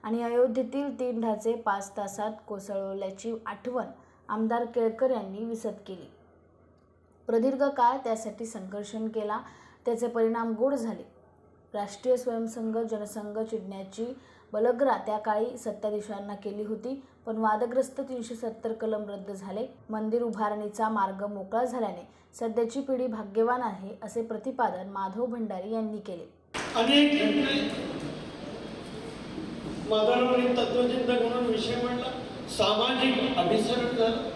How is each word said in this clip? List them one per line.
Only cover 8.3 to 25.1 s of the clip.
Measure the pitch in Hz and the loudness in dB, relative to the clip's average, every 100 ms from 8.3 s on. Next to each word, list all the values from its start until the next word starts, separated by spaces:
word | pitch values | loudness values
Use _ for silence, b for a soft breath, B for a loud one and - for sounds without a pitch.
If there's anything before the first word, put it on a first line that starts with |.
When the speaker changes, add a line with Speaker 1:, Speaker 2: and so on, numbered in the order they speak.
| 196 226 | -8 -10
Speaker 1:
संघर्ष | 220 190 202 208 220 220 | -10 -8 -8 -8 -4 -4
केला, | 220 208 220 262 B B B - | -2 -2 -4 -6 B B B -2
त्याचे | 220 233 | 0 0
परिणाम | 233 226 226 226 | 4 4 4 0
गोड | 214 262 | 2 2
झाले. | 277 226 180 - - - - - - - | 2 -2 -4 -10 -20 -20 -20 -20 -20 -10
राष्ट्रीय | 208 202 - 254 254 | -6 -6 -4 2 4
स्वयंसंघ | 247 226 226 233 220 220 | 4 0 -2 -2 -2 0
जनसंघ | 226 220 208 220 208 214 | 0 -2 -4 -8 -6 -4
चिडण्याची | 220 220 190 196 190 - 233 262 B B B | -2 -4 -6 -10 -10 -6 -6 -8 B B B
बलगरा | 208 240 240 269 202 | 2 4 6 4 4
त्या | - 208 | 0 -2
काळी | 220 214 233 254 | 2 2 2 -2
सत्ताधीशांना | 226 196 214 208 202 202 202 | -6 -2 -2 -2 -4 -8 -8
केली | 202 214 202 | -8 -8 -6
होती, | 214 214 247 269 B B - | -4 -4 -4 -6 B B -6
पण | 220 | 0
वादग्रस्त | 220 214 240 247 262 - | 2 4 2 2 0 -2
तीनशे | 269 254 226 | -6 -6 -6
सत्तर | 226 226 220 226 | -6 -6 -4 -6
कलम | 226 220 214 208 | -2 -2 -2 -4
रद्द | 202 185 | -8 -8
झाले. | 190 190 196 262 - - | -10 -6 -6 -6 -8 -8
मंदिर | 220 214 233 | -4 0 2
उभारणीचा | 233 202 214 208 208 208 220 | 0 0 0 0 -4 0 0
मार्ग | 220 190 196 208 | 2 0 0 -4
मोकळा | 202 190 220 | -6 -2 0
झाल्याने | 247 247 214 175 180 b b | 0 0 -4 -4 -14 b b
सध्याची | - 233 220 226 277 | -6 -2 0 0 0
पिढी | 277 262 254 | -2 0 0
भाग्यवान | 214 202 202 226 247 | -2 -4 2 2 2
आहे, | 240 190 190 220 | -2 -6 -10 -10
असे | 214 233 | -8 -6
प्रतिपादन | 226 220 262 262 226 185 190 | -4 -4 -4 0 0 0 -6
माधव | 196 190 | -4 -4